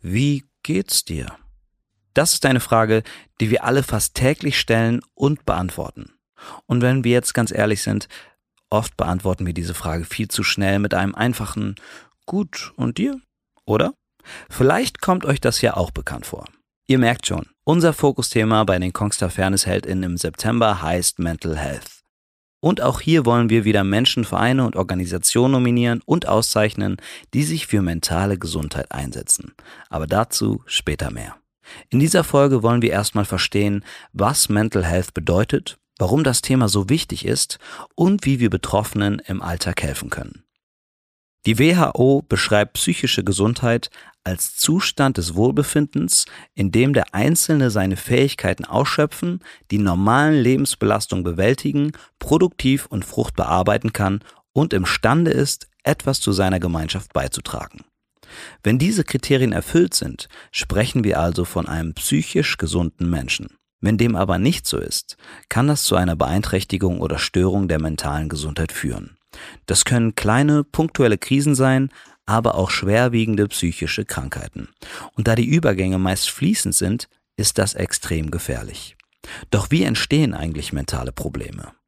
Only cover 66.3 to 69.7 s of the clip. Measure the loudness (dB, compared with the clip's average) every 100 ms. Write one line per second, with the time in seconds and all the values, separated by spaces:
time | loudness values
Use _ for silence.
66.3 | 0 0 -2 -2 -2 0 0 -2 -4 -2
67.3 | 2 2 2 0 0 -2 -4 -4 -4 -4
68.3 | -6 -6 -4 -6 -4 -6 -6 -12 _ _
69.3 | -20 -20 -20 -2